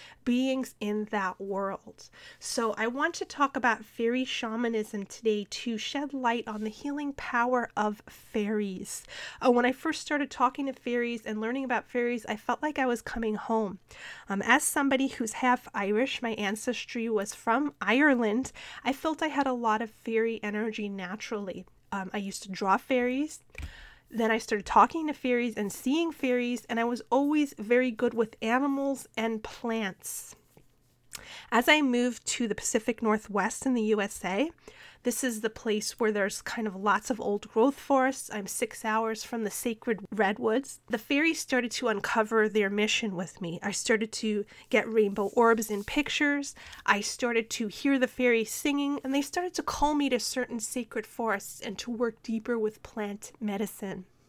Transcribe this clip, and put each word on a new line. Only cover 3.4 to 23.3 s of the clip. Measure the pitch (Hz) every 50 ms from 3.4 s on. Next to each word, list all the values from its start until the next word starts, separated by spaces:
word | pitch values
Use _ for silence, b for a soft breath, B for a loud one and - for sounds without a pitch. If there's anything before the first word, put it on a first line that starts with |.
| 285 277 - 269
about | 226 247 220 - 208
fairy | - - - 233 226 240 254 262
shamanism | 254 - - - 226 220 226 247 233 226 220 214 - - 214 196 196
today | - - - 220 214 208 202 -
to | - - - 247 233 214
shed | - - - 285 294 277 285
light | 269 254 233 233 240 214 226
on | 214 214 214
the | 220
healing | 214 - - 285 285 285 294 285 277
power | - - - - 240 233 247 254 247 233 - - -
of | 208 214 208 208 - -
fairies. | - - - - - 226 208 202 220 214 208 196 185 185 202 - - - - - B B B B B B B
Uh, | 254
when | 247 240 240
I | 247
first | - - - 320 302 -
started | - - 311 294 285 -
talking | - - 254 247 269 - 277
to | 269 262
fairies | - - 247 240 240 240 240 240 233 -
and | - 220 214
learning | 220 226 247 277 269
about | 254 247 214 - -
fairies, | - 247 240 240 240 240 220 -
I | 214
felt | 214 - - 240 -
like | - 302 285 -
I | 262
was | 254 240 233
coming | - - - 226 226 220 214
home. | 202 - - 226 220 220 196 180 - _ - B B B B B B B B
Um, | 196 196
as | 190 - 240 294 294
somebody | - - 311 277 277 269 262 269 262
who's | - - 240 214
half | - - - 254 247 247 - - -
Irish, | 208 202 196 208 214 254 262 - -
my | - 226
ancestry | 220 214 208 196 208 214 - - 247 - - - - 240 226 233
was | 226 208 196 208 -
from | - - - 226 247 302 285 - -
Ireland, | - 190 214 254 294 302 269 240 240 214 208 247 262 - - B B B B B B
I | B
felt | 277 - - 320 320 311 330
I | 311
had | 277 277 277 269
a | 254
lot | 240 233 226 214 214
of | 233 220
fairy | - - - - 226 220 220 226 226 - -
energy | 208 208 214 214 220 214 - 208 208
naturally. | 202 196 190 180 185 196 - - 240 208 202 190 175 185 185 - _ _ _ _ -
Um, | 196 190 185
I | - 208
used | 202 196 185 - -
to | 202
draw | 190 - 208 190 190
fairies. | 220 - - 269 247 240 247 254 262 294 311